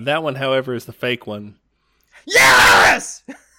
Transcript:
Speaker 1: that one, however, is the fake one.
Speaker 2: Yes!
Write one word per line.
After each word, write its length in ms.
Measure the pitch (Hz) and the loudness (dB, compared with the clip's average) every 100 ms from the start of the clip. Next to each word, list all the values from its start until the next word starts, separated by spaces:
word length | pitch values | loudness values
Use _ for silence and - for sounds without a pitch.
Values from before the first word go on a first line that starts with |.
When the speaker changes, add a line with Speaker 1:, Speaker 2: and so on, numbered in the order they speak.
Speaker 1:
that 180 | 120 156 | -4 -2
one, 140 | 156 135 | -2 -4
however, 380 | 135 135 127 | -2 -2 -2
is 100 | 120 | -8
the 80 | - | -10
fake 340 | - 123 123 - | -8 -6 -4 -8
one. 300 | 104 104 - _ _ _ _ _ _ - | -12 -14 -20 _ _ _ _ _ _ -2
Speaker 2:
Yes! 1000 | 403 - - - - - - - - - - _ | 2 4 4 4 4 4 0 -4 -16 -20 -20 _